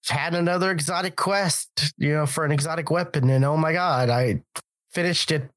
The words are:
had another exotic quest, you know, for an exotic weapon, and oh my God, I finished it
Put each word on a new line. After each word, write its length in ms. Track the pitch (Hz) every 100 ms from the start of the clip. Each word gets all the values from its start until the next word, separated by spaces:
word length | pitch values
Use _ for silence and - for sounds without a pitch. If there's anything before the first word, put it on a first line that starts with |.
| -
had 300 | 135 151 175
another 340 | 175 180 190
exotic 460 | 180 147 175 185 -
quest, 760 | - 196 190 - - - 151 -
you 140 | 143
know, 120 | 151
for 200 | 147 139
an 80 | 151
exotic 360 | 147 147 160 156
weapon, 420 | 165 175 156 127
and 140 | 135
oh 120 | 139 156
my 160 | 160
God, 360 | 165 180 131 123
I 340 | 120 127 92 - - - _ _
finished 400 | - 175 170 -
it 180 | 156 131